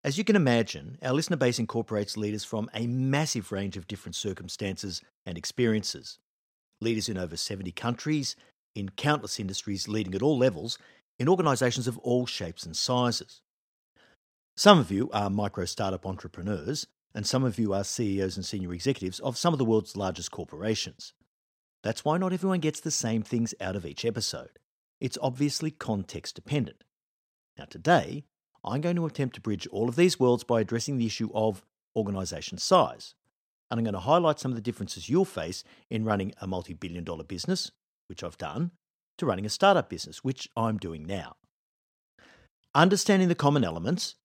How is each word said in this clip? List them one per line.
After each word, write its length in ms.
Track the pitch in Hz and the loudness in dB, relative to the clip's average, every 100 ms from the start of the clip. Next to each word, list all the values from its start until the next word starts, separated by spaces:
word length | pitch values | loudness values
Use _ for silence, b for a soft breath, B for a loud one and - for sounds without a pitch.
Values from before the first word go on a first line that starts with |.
As 160 | 143 147 | -2 -2
you 60 | |
can 120 | 220 208 | 4 6
imagine, 600 | 139 117 110 78 71 - | 6 4 2 -4 -12 -8
our 140 | 131 | -2
listener 240 | 139 - 160 | 0 0 2
base 200 | 127 120 | 2 2
incorporates 600 | 113 117 - 107 101 107 | -2 -2 -2 -2 -2 -4
leaders 260 | 104 104 | -4 -4
from 240 | - 110 110 | -4 -6 -4
a 120 | 110 120 | -4 -2
massive 640 | 127 131 139 156 123 95 | 0 0 0 0 -4 -4
range 280 | 98 101 92 | -4 -4 -6
of 80 | 90 | -10
different 280 | 104 - | -12 -10
circumstances 840 | - 104 92 87 - 101 95 101 87 b _ | -6 -6 -6 -10 -6 -6 -4 -8 -10 b _
and 140 | - 85 | -10 -8
experiences. 800 | - - 120 107 95 - - - _ _ _ _ _ _ | -6 0 2 2 -2 -10 -14 -20 _ _ _ _ _ _
Leaders 260 | 113 110 104 | -2 -2 -2
in 80 | 95 | -4
over 220 | 87 82 | -6 -6
seventy 340 | - 98 90 | -8 -6 -8
countries, 640 | - 117 120 151 151 131 - b _ _ | -4 -4 -4 -2 -2 -2 -8 b _ _
in 160 | 107 98 | -10 -8
countless 500 | - 147 151 104 - | -2 0 0 -2 -6
industries, 480 | 98 95 - 98 - | -4 -6 -6 -6 -2
leading 260 | 107 95 | -2 -2
at 60 | 95 | 0
all 160 | 139 135 | 2 4
levels, 400 | 131 170 117 - b b _ - | 4 2 -8 -10 b b _ -2
in 80 | 127 | 2
organisations 600 | 185 160 127 127 127 123 | 4 4 4 2 0 -4
of 80 | 117 | -4
all 260 | 123 123 123 | 2 2 2
shapes 400 | - 87 - 82 | -6 -8 -8 -8
and 100 | 80 | -4
sizes. 640 | - 123 123 117 - - _ _ _ _ _ b b b _ _ _ - | 0 2 2 0 -6 -20 _ _ _ _ _ b b b _ _ _ 6
Some 200 | 208 185 | 10 10
of 120 | 101 | 8
you 180 | 98 123 | 0 0
are 180 | 107 101 | 0 0
micro 340 | 101 101 - | 0 -2 -2
startup 420 | 90 - 98 92 95 | -6 -2 -2 -2 -6
entrepreneurs, 800 | 95 90 - 92 98 110 147 - _ _ | -8 -10 -8 -4 -4 -4 -6 -8 _ _
and 120 | 107 104 | -6 0
some 160 | 131 | 2
of 160 | 127 107 | 0 0
you 140 | 107 | 0
are 100 | 98 | 0
C 360 | 98 - 110 98 | -2 -2 -2 0
E 40 | |
Os 140 | 95 90 | -2 -2
and 80 | |
senior 300 | 90 101 90 | -6 -6 -6
executives 460 | 87 135 135 92 - | -2 -2 -2 -4 -4
of 180 | 131 120 | -6 0
some 160 | 175 | 0
of 40 | 151 | 2
the 60 | |
world's 320 | 113 110 92 98 | 4 2 2 -4
largest 340 | 95 87 - | -4 -4 -10
corporations. 840 | - 85 76 104 110 - - - _ _ _ _ _ _ _ | -10 -12 -6 -2 -2 -4 -10 -20 _ _ _ _ _ _ _
That's 220 | 107 113 | -6 -2
why 140 | 151 165 | 0 0
not 160 | 185 | 0
everyone 260 | 180 190 185 | 0 0 2
gets 200 | 156 151 | 0 -2
the 100 | 160 | -4
same 320 | - 117 113 | -2 0 -2
things 320 | 107 120 113 - | 0 -2 -2 -4
out 160 | 92 | -6
of 120 | 98 82 | -6 -8
each 180 | 71 | -4
episode. 540 | 117 110 - - - _ _ _ _ _ | -4 -2 -6 -6 -12 _ _ _ _ _
It's 160 | 135 - | -6 -2
obviously 480 | 135 127 143 - 160 | -4 0 -2 0 -6
context 640 | - - 104 92 82 - | -6 -4 -4 -4 -10 -12
dependent. 500 | - - 147 117 - _ _ _ _ _ _ _ - | -14 -4 -2 -2 -6 _ _ _ _ _ _ _ -18
Now 80 | |
today, 600 | 135 - 151 170 143 143 - _ _ _ - | -16 -4 4 4 4 -10 -12 _ _ _ -4
I'm 140 | 127 | -2
going 160 | 170 175 | 0 -2
to 80 | |
attempt 300 | 160 - 131 | -2 -2 -4
to 80 | - | -4
bridge 240 | 113 101 - | -4 -4 -4
all 240 | 98 117 | -2 0
of 60 | 123 | 6
these 220 | 170 - | 4 6
worlds 240 | 127 120 | 6 6
by 200 | - 117 | 4 2
addressing 340 | 101 117 - 135 | 2 -2 -2 0
the 80 | |
issue 240 | 113 - 110 | -2 -2 -2
of 280 | 107 110 92 _ _ _ | 2 0 -2 _ _ _
organisation 600 | - 101 98 92 - - 90 | -2 0 -2 -4 -6 -10 -6
size. 580 | - 185 123 - - _ _ _ _ _ _ | 4 6 6 -2 -18 _ _ _ _ _ _
And 80 | 117 | -2
I'm 60 | |
going 80 | 113 | 0
to 80 | 98 | 0
highlight 400 | 98 170 165 147 | 4 6 6 2
some 120 | 135 | -4
of 20 | |
the 80 | 117 | -4
differences 480 | 110 107 98 - 87 | -4 -6 -8 -8 0
you'll 160 | 160 190 | 2 2
face 380 | - 82 95 b b b | -2 -6 -8 b b b
in 160 | 113 110 | -2 2
running 260 | 101 98 - | 2 0 -6
a 60 | 95 | -6
multi-billion 580 | 92 85 82 90 87 | -6 -6 -10 -8 -8
dollar 200 | 87 82 | -8 -8
business, 480 | 78 90 - 185 - _ _ _ _ | -8 -8 -2 -2 -4 _ _ _ _
which 180 | - | -10
I've 140 | 87 - | -10 -8
done, 320 | - 82 175 _ _ _ _ - | -8 -4 -6 _ _ _ _ -4
to 80 | 151 | -2
running 180 | 92 | 0
a 60 | 107 | -2
startup 400 | - 196 180 - | 4 6 6 2
business, 340 | 85 - - | -8 -10 -6
which 240 | 131 135 - - | -6 -6 -6 -2
I'm 220 | 113 107 | -2 -2
doing 260 | 90 80 | -6 -8
now. 320 | 78 98 - - _ _ _ _ _ _ _ _ b b b _ _ | -6 -8 -8 -16 _ _ _ _ _ _ _ _ b b b _ _
Understanding 540 | 139 175 196 - 190 185 | 6 6 6 4 6 6
the 60 | |
common 300 | 170 - 165 | 4 4 4
elements 500 | 92 82 82 180 - - | 2 0 -2 -2 -4 -10